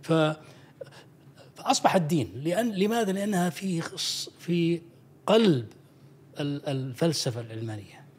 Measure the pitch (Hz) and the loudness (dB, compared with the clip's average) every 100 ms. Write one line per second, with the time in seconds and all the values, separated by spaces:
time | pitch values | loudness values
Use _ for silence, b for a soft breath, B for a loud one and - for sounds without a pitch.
0 | - 160 156 156 B B B B - B | 2 2 2 0 B B B B -18 B
1 | B - - - - - - 269 233 190 | B -20 -20 -20 -20 -12 -2 2 4 2
2 | 151 165 101 101 151 175 240 196 208 233 | 2 0 0 -4 -2 0 0 0 0 2
3 | 214 190 202 196 175 - 190 170 - - | 0 -2 0 0 0 -2 -4 -4 -4 -6
4 | - - - - - 175 165 170 - - | -6 -6 -8 -12 -4 0 2 0 -4 -20
5 | - - - 220 220 139 107 - - - | -20 -10 4 6 6 4 0 -14 -20 -20
6 | - - - - 147 143 - 135 131 120 | -20 -20 -20 -8 -6 -4 -4 -4 -4 0
7 | 170 147 - 117 113 113 113 104 95 - | 0 0 -2 -4 -8 -8 -8 -8 -12 -20
8 | - | -20